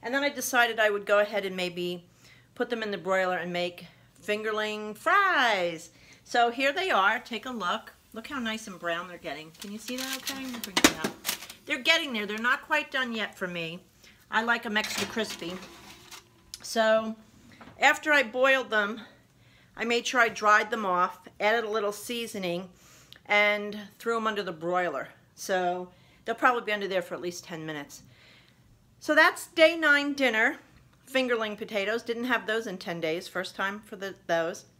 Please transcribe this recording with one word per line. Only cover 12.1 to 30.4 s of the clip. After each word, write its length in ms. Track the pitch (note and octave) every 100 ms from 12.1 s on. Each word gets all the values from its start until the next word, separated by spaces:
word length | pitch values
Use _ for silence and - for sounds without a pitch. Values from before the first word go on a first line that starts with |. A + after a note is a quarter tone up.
there. 120 | A3+ G3+
They're 120 | G#3+
not 260 | A#3+ C#4
quite 280 | - D4+ D4
done 220 | C#4 B3+
yet 240 | A3+ G#3 -
for 100 | F#3
me. 340 | F3 E3 E3+ - _ - - _
I 140 | G#3+
like 220 | A#3 A#3 A#3
'em 120 | G#3+
extra 280 | G#3 - G3+
crispy. 460 | - G#3 - E3+ F#3 - - - - - - _ _ _ -
So 540 | - A#3+ A3 A3 A3 A3 - - - - - -
after 320 | C4+ D4 D#4
I 120 | D4
boiled 460 | A#3 B3+ C4 C4+ A3
them, 320 | G#3+ G3+ A3+ - - _ _ _ _ _ -
I 100 | A3+
made 200 | A#3+ A#3
sure 140 | C4
I 100 | A#3
dried 400 | G3+ G#3+ G#3 A3
them 160 | A3+ G3+
off, 420 | F3+ F#3 - - _
added 240 | G#3 A3+
a 60 | A3
little 240 | A3 G3+
seasoning, 760 | G3+ - A#3+ A3+ G#3 F#3 F3 F#3 - - - - - -
and 640 | G#3 G#3 G#3 G#3 G#3 G3+ _
threw 180 | A#3 A#3
'em 100 | A3
under 160 | G#3
the 80 | F#3
broiler. 580 | D#3+ E3 F3+ F3+ C#3 C#3+ - _
So 580 | - - F#3 F3+ F3+ F3+ - _ _
they'll 120 | - A3+
probably 260 | C4+ A#3+
be 100 | G#3+
under 160 | G#3 G3
there 140 | F#3
for 140 | F3 D#3+
at 60 |
least 240 | F3 F3 -
ten 200 | E3 D#3
minutes. 380 | D3+ C#3+ - - - - - _ _ _ _ _ _
So 160 | - D4+
that's 320 | E4+ - -
day 300 | - D#4+ E4
nine 360 | D#4 C#4+ C#4+
dinner. 460 | C#4 C4 A3